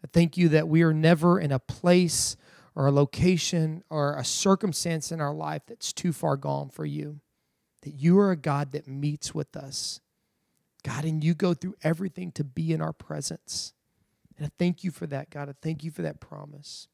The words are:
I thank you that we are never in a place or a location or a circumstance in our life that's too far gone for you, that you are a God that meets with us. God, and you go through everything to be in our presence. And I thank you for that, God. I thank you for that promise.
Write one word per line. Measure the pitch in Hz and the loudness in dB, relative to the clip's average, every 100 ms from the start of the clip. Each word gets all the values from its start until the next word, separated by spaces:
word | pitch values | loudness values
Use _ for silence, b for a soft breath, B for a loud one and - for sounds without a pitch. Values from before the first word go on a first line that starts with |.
I | - | 0
thank | - 170 160 | 2 2 4
you | 175 | 4
that | 151 160 | 6 4
we | 156 | 4
are | 165 | 4
never | 156 160 170 170 180 | 6 4 6 6 4
in | 156 | 2
a | 135 | -2
place | _ - 180 180 175 151 - - b b b | _ -2 4 6 6 0 -2 -6 b b b
or | - 139 | 0 2
a | |
location | 139 143 - 180 185 - 175 160 160 - | 4 2 4 2 4 0 0 -2 -4 -8
or | 156 143 147 | -4 -2 -2
a | |
circumstance | 131 - 196 190 208 151 175 160 - | -4 -2 2 2 2 -4 -4 -4 -6
in | 165 | -6
our | 147 | -6
life | 151 156 151 _ | -6 -8 -8 _
that's | - - | -12 -10
too | - 180 | -4 -4
far | - 160 139 | -2 -2 -2
gone | - 69 98 | -2 -4 -6
for | - | -8
you, | 76 73 104 147 _ _ _ _ _ _ | -8 -8 -10 -12 _ _ _ _ _ _
that | 143 | -16
you | 147 156 185 | -2 4 6
are | 202 | 6
a | 175 | 2
God | 139 143 143 | -2 -2 -4
that | 143 - | -8 -10
meets | 135 147 147 - | -6 -4 -4 -8
with | 156 147 143 | -8 -8 -10
us. | 139 135 - - _ _ _ _ _ _ _ _ | -12 -10 -10 -10 _ _ _ _ _ _ _ _
God, | - 123 | -10 -6
and | 156 156 | -4 0
you | 156 | 0
go | 165 185 | 2 0
through | 175 180 - | 0 -4 -4
everything | 156 165 190 - 180 | -2 -2 -4 -8 -12
to | - | -6
be | 147 127 165 | -8 -4 -4
in | 160 | -2
our | 156 | -4
presence. | 156 - 151 143 - _ - - _ _ _ _ _ _ _ | -8 -10 -10 -8 -10 _ -12 -12 _ _ _ _ _ _ _
And | 147 | -12
I | _ | _
thank | 175 175 | -2 0
you | 185 | -6
for | 151 165 | -8 -10
that, | 139 139 | -10 -10
God. | 147 143 | -12 -12
I | 139 | -8
thank | 156 160 | -8 -6
you | 156 | -8
for | 151 | -8
that | 165 156 | -8 -8
promise. | - - - - 147 - - | -16 -16 -16 -18 -18 -18 -20